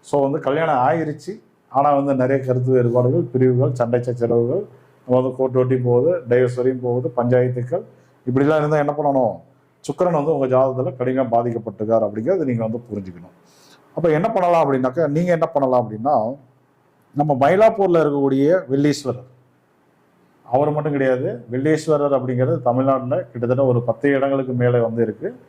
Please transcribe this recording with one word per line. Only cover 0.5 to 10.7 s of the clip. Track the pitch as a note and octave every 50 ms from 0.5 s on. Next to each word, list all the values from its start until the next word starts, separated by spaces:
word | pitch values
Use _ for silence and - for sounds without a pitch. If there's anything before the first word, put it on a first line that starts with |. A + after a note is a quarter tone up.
| C#3 D#3 E3 D#3+ D3+ - B2 C#3
ஆயிருச்சு, | D#3+ E3+ D#3 D3+ C#3+ - - F3+ G#3 A3 _ _ _ _ _ _ - C3+
ஆனா | C#3+ D3 D3
வந்து | C#3 C#3 C#3+ C3+ B2+
நிறைய | B2+ B2+ C#3 C3+ B2+
கருத்து | B2+ B2 B2+ B2 B2+ C3
வேறுபாடுகள், | B2+ A#2 A#2+ A#2 B2 B2 B2 D3 F3 E3+ - -
பிரிவுகள், | B2 B2+ B2+ B2 B2 C3+ A2+ A#2 -
சண்டை | A#2+ A2+ A#2+ B2 A#2+
சச்சரவுகள், | C3 A#2+ B2 A#2+ A2+ A#2 A#2 A#2 A#2+ D3 G3 G#3 - - - _ _ _ _ _
நம்ம | - B2+ B2+
வந்து | B2+ C3 B2+
கோர்ட் | - C3 C3 B2+ B2+
வரையும் | B2+ B2+ C3 B2 B2 B2
போகுது, | A#2+ A#2+ C3 E3 F3+ F3 B2 A#2
டைவர்ஸ் | B2 B2 B2+ A#2+ B2 B2+
வரையும் | B2 C3 C3 B2+ B2
போகுது, | B2 A#2+ B2 B2 B2 -
பஞ்சாயத்துக்கள், | - A#2+ B2 B2 B2 B2 B2+ B2 B2 A#2+ - E3 F#3+ A3+ - - _ _ _ _ _ _
இப்படிலாம் | B2 B2 C3 C#3+ D3 D#3 D#3
இருந்தா | D3 D3 D#3 D3+ C#3+
என்ன | C#3+ D3
பண்ணணும்? | D3 D3+ C#3+ C#3 C3+ B2+ A2 - - - _ _ _ _ _ _ _ -
சுக்கிரன் | - C#3 - F#3 F3 E3+ D3+
வந்து | C#3+ D#3 D#3
உங்க | C#3 C3+ B2+ B2+
ஜாதகத்துல | B2+ C3 C3+